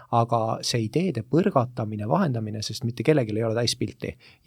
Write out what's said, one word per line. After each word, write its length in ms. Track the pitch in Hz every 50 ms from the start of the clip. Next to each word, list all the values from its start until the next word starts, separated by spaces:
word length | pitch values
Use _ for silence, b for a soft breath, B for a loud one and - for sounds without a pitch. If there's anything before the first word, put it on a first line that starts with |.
| B B -
aga 240 | 117 117 117 123 117 110 110 123 - -
see 220 | - - 120 113
ideede 360 | 104 - 151 180 190 135 117 104 -
põrgatamine, 800 | - 156 190 202 - 135 117 123 - - 113 107 110 104 104 107
vahendamine, 540 | 156 180 202 151 123 117 110 107 104 113 110
sest 220 | - 110 - - 117
mitte 160 | 120 - 113
kellelgi 300 | 147 156 147 123 107 104
ei 80 | 107 117
ole 140 | 113 110 117
täispilti. 560 | 120 110 - - - 101 - - - 98 - b b b b b _